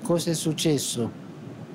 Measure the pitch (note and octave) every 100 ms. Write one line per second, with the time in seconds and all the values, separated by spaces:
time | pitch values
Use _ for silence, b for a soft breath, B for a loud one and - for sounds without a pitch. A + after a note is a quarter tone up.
0 | - E3+ E3+ D#3+ E3 D3 E3 C#3 - B2
1 | A2+ - - - - - -